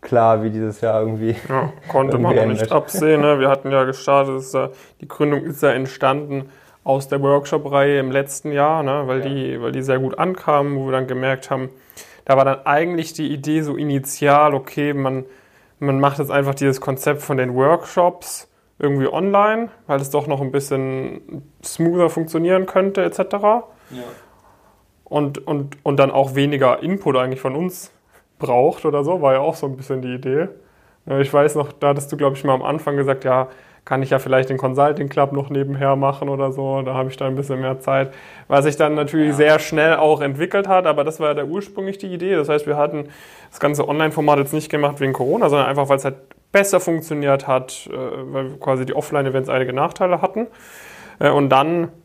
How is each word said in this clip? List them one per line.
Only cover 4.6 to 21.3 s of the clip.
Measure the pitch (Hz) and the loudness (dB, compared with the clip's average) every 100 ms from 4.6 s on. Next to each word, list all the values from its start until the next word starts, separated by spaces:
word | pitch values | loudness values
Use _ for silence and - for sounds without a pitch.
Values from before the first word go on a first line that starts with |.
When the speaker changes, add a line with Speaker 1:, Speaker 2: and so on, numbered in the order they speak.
| 131 - - _ | -4 -8 -20 _
Speaker 2:
die | 143 | -20
Gründung | - 147 143 | -2 0 0
ist | 160 143 | -4 0
ja | 147 | 0
entstanden | 123 135 - 135 139 147 139 135 - _ _ | 0 -4 -2 0 0 -4 -8 -10 -20 _ _
aus | - 135 139 | -2 -2 0
der | 139 | -2
Workshop-Reihe | 139 143 143 156 139 139 139 143 | 2 2 2 -4 0 2 2 2
im | 131 | 0
letzten | 135 139 - 151 | -2 -4 -8 -6
Jahr, | 143 143 160 | 0 2 2
ne? | 139 143 135 | -2 -2 -2
Weil | 131 | -4
Speaker 1:
Ja. | 135 | -4
Speaker 2:
die, | 139 131 131 | -4 -4 -6
weil | 120 | -6
die | 131 | -6
sehr | 131 131 | -2 0
gut | 131 - | 0 -2
ankam, | 180 185 - 147 143 139 | -4 -2 0 0 0 -2
wo | 135 | -2
wir | |
dann | 131 127 | -4 -2
gemerkt | 127 131 131 - | -4 -2 -4 -4
haben, | 131 131 - _ - - - - | -6 -6 -12 _ -20 -20 -20 2
da | 135 | 4
war | |
dann | 135 135 - | 4 2 2
eigentlich | 147 170 175 160 | 2 2 -2 -6
die | - 147 | -6 -6
Idee | 143 147 156 | -6 -2 -2
so | 151 139 | -2 -4
initial, | 147 139 131 - 143 143 151 | -2 -2 -4 -2 4 6 6
okay, | 139 135 - 147 | 2 -4 -4 -2
man, | 143 135 131 131 - _ _ _ _ | -2 -2 -4 -8 -20 _ _ _ _
man | 139 135 | -2 2
macht | 139 139 | 2 0
jetzt | 139 | 0
einfach | 143 139 | 0 0
dieses | 139 139 135 | 0 0 0
Konzept | - 135 - 147 | -2 -2 -2 -2
von | - 139 | -2 -2
den | 127 | 0
Workshops | 123 135 170 - - 175 180 - - - _ _ _ | 2 2 2 0 0 0 0 -14 -14 -16 _ _ _
irgendwie | 147 139 131 | -2 0 0
online, | 151 190 196 208 220 233 - - | 0 2 2 2 0 -4 -12 -4
weil | 139 | -2
es | 139 | 0
doch | 147 143 | -2 -2
noch | 139 | -4
ein | 135 | -2
bisschen | 139 139 139 131 131 131 - - | -2 -2 -4 -2 -6 -8 -12 -14